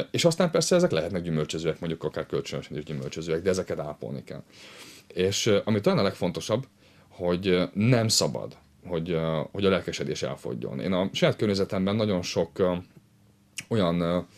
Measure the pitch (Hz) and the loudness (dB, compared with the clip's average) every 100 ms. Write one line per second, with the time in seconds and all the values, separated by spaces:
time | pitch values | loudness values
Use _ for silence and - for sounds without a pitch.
0 | - - 170 160 180 - - 180 175 78 | 0 2 2 4 2 2 4 4 4 2
1 | 82 95 85 78 76 80 80 76 82 80 | -2 -4 -2 -2 -2 -2 -4 -4 -4 -4
2 | 78 82 78 73 - 71 - 73 73 73 | -4 -4 -4 -4 -4 -8 -8 -10 -8 -8
3 | 67 - 82 80 92 92 87 82 73 76 | -6 -8 -4 -2 0 0 -2 -6 -6 -8
4 | 57 65 - 65 - - - - - - | -10 -10 -12 -16 -16 -20 -20 -20 -20 -20
5 | - 87 92 98 117 101 - 107 180 180 | -12 -2 0 2 2 2 4 2 2 2
6 | 98 - 90 82 - 110 - _ - - | 2 0 -4 -4 -2 -2 -4 _ -20 -20
7 | - - 87 87 98 90 85 95 113 120 | -20 -4 0 0 4 2 2 2 4 4
8 | 113 - 82 57 52 - _ _ - 85 | 4 2 2 -2 -8 -14 _ _ -6 -4
9 | 85 82 80 80 - 98 98 90 - - | 0 0 0 -2 -4 0 2 2 0 -6
10 | 69 76 65 71 60 60 57 64 92 92 | -4 -4 -4 -6 -8 -6 -6 -6 -2 0
11 | 98 - 165 - 107 98 92 98 95 110 | 0 2 0 2 0 0 0 0 0 2
12 | 107 90 90 101 82 - 90 87 - - | 0 0 -2 -2 -2 2 0 0 -6 -20
13 | _ _ _ _ _ - - 113 87 87 | _ _ _ _ _ -16 -2 2 2 2
14 | 85 90 - | 2 0 -4